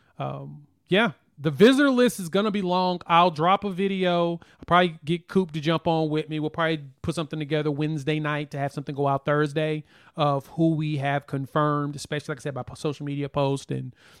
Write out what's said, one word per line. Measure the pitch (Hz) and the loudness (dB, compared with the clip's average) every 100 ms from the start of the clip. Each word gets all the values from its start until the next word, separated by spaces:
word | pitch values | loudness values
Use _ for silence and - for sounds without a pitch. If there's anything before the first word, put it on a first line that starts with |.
| _ - | _ -10
um, | 135 139 139 147 147 _ _ | -10 -8 -14 -18 -20 _ _
yeah, | 185 226 - _ - | 2 2 -4 _ -6
the | 151 | -4
visitor | 135 226 269 285 | 6 8 8 4
list | 247 247 - | 4 2 0
is | 170 | -2
gonna | 190 214 | 0 0
be | 202 | -2
long. | 185 180 185 180 - | 0 0 0 -2 4
I'll | 170 180 | 6 6
drop | 151 170 202 | 4 2 2
a | 208 | 0
video. | 180 196 196 180 175 170 | -2 -2 0 0 2 0
I'll | 170 - _ - | -4 -10 _ 2
probably | 175 180 160 | 4 4 -2
get | 143 170 - | -4 -4 0
Coop | 196 175 | -2 0
to | 156 | -2
jump | 147 160 175 | 0 0 0
on | 160 156 | 0 0
with | 151 151 | -2 -4
me. | 156 | -6
We'll | 151 | -4
probably | 170 160 156 139 _ | -2 -2 -2 -6 _
put | - | -6
something | 160 156 160 | -6 -6 -6
together | 143 151 151 | -2 -2 0
Wednesday | 143 151 156 135 156 | -2 -2 -2 -2 -2
night | 151 147 151 | -2 -4 -6
to | 143 | -6
have | 139 | -6
something | - 139 | -6 -8
go | 139 139 | -2 0
out | 139 | 0
Thursday | - 147 151 151 156 156 - _ - | 0 0 0 -2 -2 -4 -8 _ -16
of | - 147 139 - | -2 0 0 -4
who | 160 165 | 0 2
we | 156 156 147 | 2 -2 -2
have | 139 143 - | -2 -2 -4
confirmed, | 139 135 156 151 147 143 147 | -8 -2 0 2 0 -2 -8
especially, | - 151 - | -8 -8 -6
like | 147 | -8
I | |
said, | 147 | -8
by | 127 | -8
po-, | 127 | -10
social | 131 156 139 143 | -6 -6 -6 -6
media | 143 139 | -6 -4
post | 147 139 139 - | 0 0 -2 -4
and | 131 131 - - - | -8 -8 -14 -20 -20